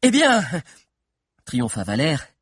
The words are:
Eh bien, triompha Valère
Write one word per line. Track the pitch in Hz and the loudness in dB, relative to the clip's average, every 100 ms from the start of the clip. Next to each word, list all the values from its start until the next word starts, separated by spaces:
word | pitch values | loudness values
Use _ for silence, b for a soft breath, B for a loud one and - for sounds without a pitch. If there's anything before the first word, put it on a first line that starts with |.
Eh | 254 | 4
bien, | 247 311 240 160 165 - b b _ _ _ _ _ - | 4 4 2 0 -6 -10 b b _ _ _ _ _ -8
triompha | 123 120 - | -4 -4 -4
Valère | 95 104 147 147 - _ | -6 -2 -2 -2 -6 _